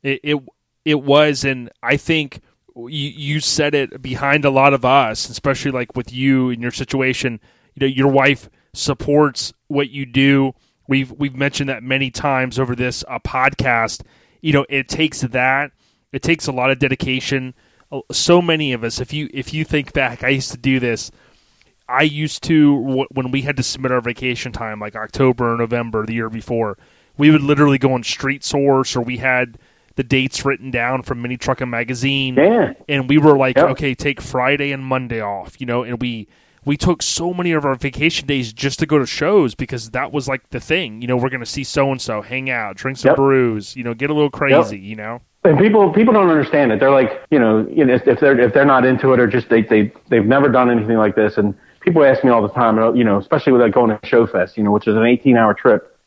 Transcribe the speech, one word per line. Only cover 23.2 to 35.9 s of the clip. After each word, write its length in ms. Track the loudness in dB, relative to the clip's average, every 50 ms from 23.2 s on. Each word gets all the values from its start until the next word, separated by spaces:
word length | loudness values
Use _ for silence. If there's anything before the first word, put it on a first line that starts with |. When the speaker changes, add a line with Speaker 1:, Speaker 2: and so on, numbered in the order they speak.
| -6 -4
Speaker 1:
we 120 | -4 -4 -4
had 120 | -4 -4
to 60 | -4 -4
submit 280 | -6 -6 -6 -4 -2
our 100 | -2 -2
vacation 500 | -2 -4 -8 -6 -6 -6 -6 -6 -10 -12
time, 280 | -10 -10 -10 -10 -10 -10
like 160 | -12 -12 -10
October 580 | -12 -12 -12 -2 0 2 2 2 2 -2 -2 -2
or 40 |
November 480 | -2 -2 -4 -4 -4 -4 -4 -4 -6 -4
the 80 | -4 -4
year 160 | -6 -6 -6
before, 480 | -8 -10 -8 -6 -4 -4 -4 -4 -6 _ _ _ _ _ _ _ _
we 120 | 2 4 6
would 140 | 6 6 4
literally 340 | 2 2 4 4 4 4
go 160 | 2 2 0 0
on 100 | 0 -4
Street 400 | -8 -8 -6 -4 -6 -6 -6 -6
Source, 520 | -4 -2 0 2 2 2 2 0 -2 -4
or 60 | -4
we 160 | -4 -4 -6
had 420 | -4 -2 0 0 0 -2 -4 -8 -20 _ _ _ _ _ _ _
the 80 | -6 -2
dates 400 | 0 0 0 0 -2 -4 -4 -4
written 260 | -4 -4 -4 -6 -6
down 320 | -4 -2 -2 -2 -2 -4 -4
from 180 | -6 -8 -6
Mini 160 | -6 -8 -8
Truckin' 320 | -6 -4 -4 -4 -4 -4 -6
Magazine. 640 | -6 -6 -6 -6 -6 -2 -2 -2 0 0 -2 0 2
Speaker 2:
Yeah. 380 | 2 4 4 4 2 0 -2 -4 _ -8 -4
Speaker 1:
And 180 | -4 -2 0
we 100 | 2 4
were 200 | 6 8 6 6
like, 200 | 6 4 2 2
Speaker 2:
Yep. 120 | 2 2 2
Speaker 1:
"Okay, 220 | 0 -2 -4 -4 -4
take 260 | _ -4 -6 -6 -6
Friday 500 | -10 -8 -4 -2 0 0 0 -2 -2 -6
and 120 | -6 -8 -6
Monday 380 | -4 -4 -4 -4 -6 -8 -8
off," 380 | -6 -6 -8 -10 -12 -14 -14 _
you 40 | -6
know, 160 | -4 -4 -4 -4
and 180 | -4